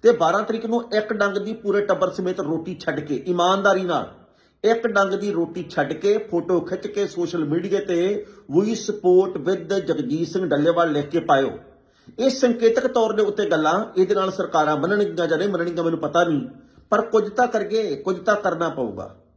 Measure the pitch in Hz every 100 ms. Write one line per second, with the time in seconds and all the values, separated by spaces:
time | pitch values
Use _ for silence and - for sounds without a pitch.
0 | 220 233 165 190 208 220 226 233 - 214
1 | 214 214 202 196 190 226 202 196 202 175
2 | 180 175 185 185 151 160 - 175 - 151
3 | 151 135 - 175 175 196 196 190 185 151
4 | - - - _ _ _ 208 233 233 202
5 | 190 196 202 165 170 - 156 - 139 160
6 | 196 214 214 175 165 180 165 185 208 202
7 | 196 - 175 170 151 165 185 196 - 170
8 | 185 208 - - - 143 208 220 - 208
9 | 180 180 190 185 147 190 160 196 - 151
10 | 127 151 165 196 185 147 151 170 165 143
11 | 143 165 160 139 135 - - _ _ _
12 | - - 262 254 247 226 226 226 254 240
13 | 220 202 202 202 196 160 156 180 214 185
14 | 185 196 190 185 185 160 151 151 170 208
15 | 202 165 165 160 202 180 170 170 165 165
16 | 151 170 170 151 123 - - _ _ 208
17 | - 220 202 - 247 226 185 220 208 139
18 | - 180 180 208 202 170 165 143 120 98
19 | - - _